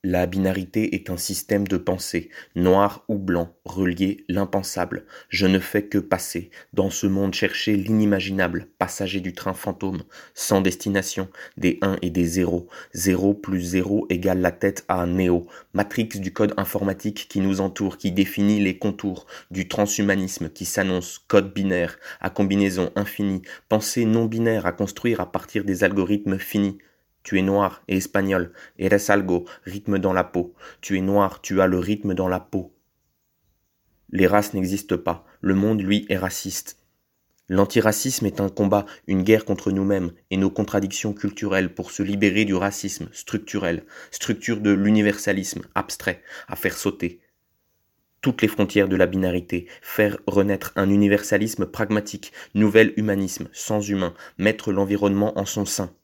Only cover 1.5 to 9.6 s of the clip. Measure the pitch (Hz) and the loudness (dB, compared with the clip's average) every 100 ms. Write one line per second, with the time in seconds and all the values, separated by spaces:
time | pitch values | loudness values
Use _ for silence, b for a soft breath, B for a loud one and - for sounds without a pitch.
1.5 | 101 98 92 - 92 - 87 - B B | 0 0 -2 -2 -4 -4 -6 -6 B B
2.5 | 87 90 95 101 - - 104 95 87 85 | 0 4 6 4 0 -6 -4 0 -2 -2
3.5 | _ - 92 92 87 95 101 - 92 95 | _ -10 -2 -2 2 -2 -2 -4 -2 0
4.5 | 98 95 - 87 - B B B 92 95 | -2 -4 -4 -4 -6 B B B 2 4
5.5 | 95 - 104 104 101 - 92 - 87 87 | 4 2 -2 0 -2 0 -2 -2 -8 -10
6.5 | B B - 95 - 101 98 98 92 98 | B B -2 -2 0 0 0 0 0 -2
7.5 | - - 104 98 110 107 98 95 98 90 | -2 0 0 2 2 4 2 0 -2 -2
8.5 | 85 - _ 92 - 95 98 90 85 95 | -2 -8 _ -4 -2 -4 -4 -6 -6 -8
9.5 | 90 | -6